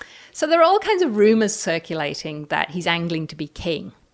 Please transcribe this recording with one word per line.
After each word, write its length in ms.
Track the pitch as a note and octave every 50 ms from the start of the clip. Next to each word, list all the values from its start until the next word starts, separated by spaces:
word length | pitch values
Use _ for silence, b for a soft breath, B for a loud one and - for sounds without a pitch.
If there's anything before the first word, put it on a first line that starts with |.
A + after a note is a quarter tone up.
| B B B B B B B
So 140 | - D#4+ D4+
there 120 | E4 E4+
are 40 | E4
all 160 | E4+ F#4+ G#4
kinds 220 | G4+ G4 A4 F4+ F4+
of 120 | C#4 G#3 G#3
rumours 380 | G3+ G#3+ A3+ A3 A3 G3 G#3
circulating 880 | - - F#3+ E3 E3 - - E3+ D#3+ D3+ C#3+ C#3+ - - D#3 D3+ D3+ D3+
that 260 | D3 E3 D3+ - -
he's 160 | D3 F3+ E3 F3+
angling 400 | E3+ E3+ E3+ E3+ E3+ D#3+ D#3 D3+
to 80 | -
be 120 | D3+ D#3 D3
king. 460 | - - - F3+ D#3+ C#3 - - - _ _ _